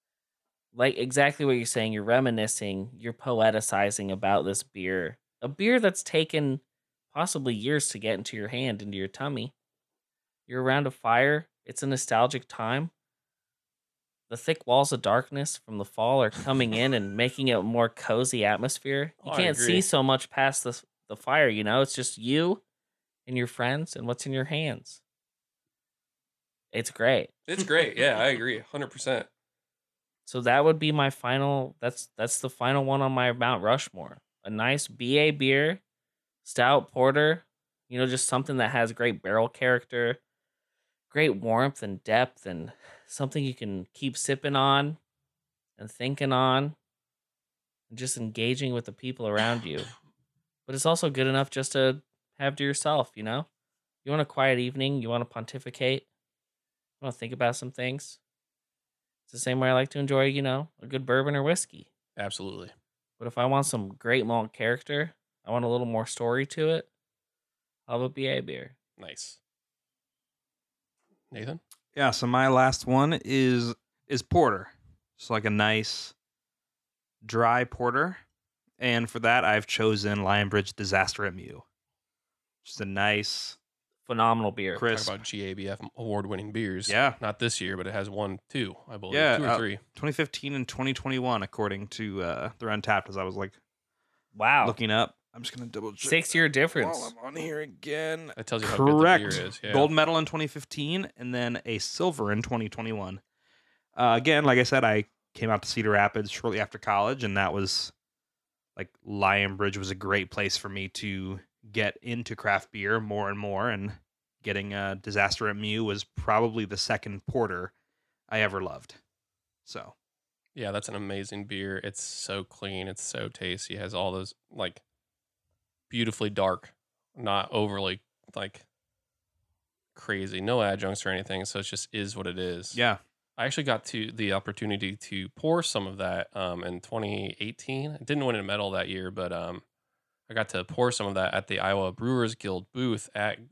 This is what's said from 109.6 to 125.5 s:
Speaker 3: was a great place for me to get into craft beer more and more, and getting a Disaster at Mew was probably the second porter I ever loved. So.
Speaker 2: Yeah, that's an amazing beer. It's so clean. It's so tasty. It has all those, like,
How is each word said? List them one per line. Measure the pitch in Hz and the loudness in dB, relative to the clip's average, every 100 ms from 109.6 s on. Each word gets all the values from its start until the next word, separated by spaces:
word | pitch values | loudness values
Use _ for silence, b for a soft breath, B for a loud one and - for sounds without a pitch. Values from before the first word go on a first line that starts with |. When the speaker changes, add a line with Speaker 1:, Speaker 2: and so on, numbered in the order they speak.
| 101 98 | -2 -2
Speaker 3:
was | 95 | -6
a | 95 | -6
great | 98 101 92 | -2 -2 -2
place | - 101 - | -4 -2 -2
for | 104 | -6
me | 98 95 | -8 -8
to | - 107 95 95 95 - _ 110 | -8 -6 -6 -6 -8 -14 _ -8
get | 107 104 - | -2 -2 -2
into | 120 120 117 113 | -8 -8 -8 -6
craft | 107 98 - | 0 0 -2
beer | 107 101 113 | -6 -2 -2
more | 107 104 101 | 0 -4 -4
and | 101 | -4
more, | 104 95 117 | -4 -2 -2
and | 104 98 101 _ _ _ _ | -2 -6 -10 _ _ _ _
getting | 104 101 101 | -6 -6 -4
a | 101 98 95 | -6 -4 -6
Disaster | 101 101 98 - 107 | -4 0 2 2 -2
at | 104 | -2
Mew | 107 110 110 | -4 -2 -2
was | 101 | -4
probably | - - - 107 117 110 104 | -6 -8 2 2 2 0 -4
the | 98 | -4
second | - 110 - 98 - | -2 -2 -4 -10 -6
porter | 131 110 90 92 - _ _ _ _ _ | -2 -2 -2 -10 -14 _ _ _ _ _
I | 110 | 0
ever | 107 95 | 0 0
loved. | 92 67 - - _ _ _ _ _ _ | -6 -8 -16 -20 _ _ _ _ _ _
So. | - - - - _ _ _ _ _ - | -16 -16 -16 -20 _ _ _ _ _ -10
Speaker 2:
Yeah, | 104 | -6
that's | 101 - | -6 -6
an | 101 | -8
amazing | 98 98 98 101 104 | -6 -6 -8 -10 -10
beer. | 101 98 95 | -8 -6 -6
It's | 104 - | -8 -10
so | - - - 98 | -10 -10 -8 -8
clean. | 95 - 98 95 95 | -8 -12 -10 -8 -8
It's | 101 | -8
so | - 123 107 | -10 -8 -8
tasty. | - 92 90 - 95 | -8 -8 -8 -8 -10
It | |
has | 95 | -8
all | 95 95 | -4 -4
those, | 92 92 - _ | -4 -8 -14 _
like, | - 92 - _ _ _ _ _ _ _ | -8 -8 -8 _ _ _ _ _ _ _